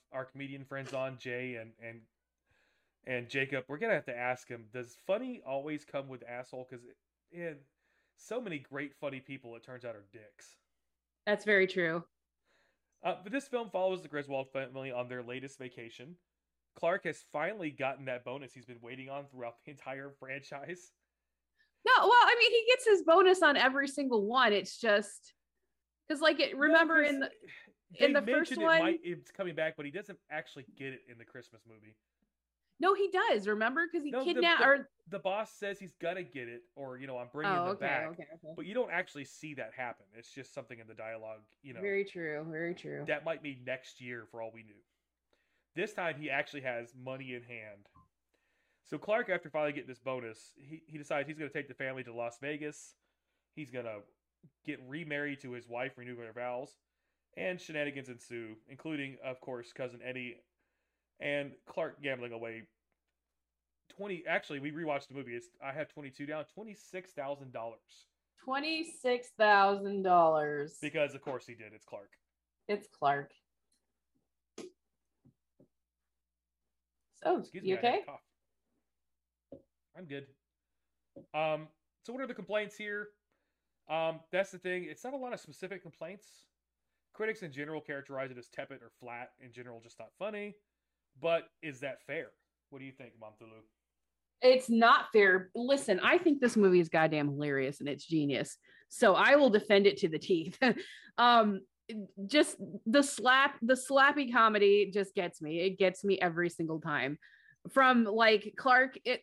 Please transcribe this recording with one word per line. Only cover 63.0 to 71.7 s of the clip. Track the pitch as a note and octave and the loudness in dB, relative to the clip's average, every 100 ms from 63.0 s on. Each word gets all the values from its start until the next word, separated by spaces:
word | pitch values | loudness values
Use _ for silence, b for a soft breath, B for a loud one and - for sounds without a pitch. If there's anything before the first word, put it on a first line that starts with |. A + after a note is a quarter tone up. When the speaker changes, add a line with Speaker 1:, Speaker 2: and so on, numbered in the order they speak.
| _ _ _ _ _ _ _ _ _ | _ _ _ _ _ _ _ _ _
Speaker 1:
twenty, | - G3+ F3 D#3 | -14 -10 -8 -4
actually, | F#3 - C#3+ | -4 -4 -8
we | C#3+ | -8
rewatched | D3+ D#3+ C#3 - | -6 -4 -6 -6
the | |
movie. | C3 B2 A#2+ | -12 -10 -12
It's, | A#2+ _ | -12 _
I | C3+ | -12
have | C#3 C#3+ | -10 -10
twenty-two | - C#3 B2+ C#3+ | -14 -18 -14 -10
down, | D#3 C#3+ | -10 -10
twenty-six | - A3 G3 - F#3 F#3 | -14 -16 -18 -16 -16 -14
thousand | - C#3 C#3+ C3+ | -10 -8 -10 -12
dollars. | A#2+ A2+ A2+ _ _ _ _ _ _ | -12 -12 -14 _ _ _ _ _ _
Speaker 2:
Twenty-six | - C4+ D4+ D#4+ E4 - B3 B3 - - | -6 -4 -4 -6 -8 -4 -2 -2 -4 2
thousand | G#3+ G3+ G3 G3+ G3 G3+ | 6 8 6 2 -4 -2
dollars. | F#3+ F3 E3 D#3 D3 D3 D3 - | 4 6 6 4 0 -4 -6 -8
Speaker 1:
Because, | D3+ D#3 C#3+ | -6 -2 -2
of | C3 | -2
course, | D3 B2+ - | -8 -8 -10
he | |
did. | A2+ G#2+ | -18 -20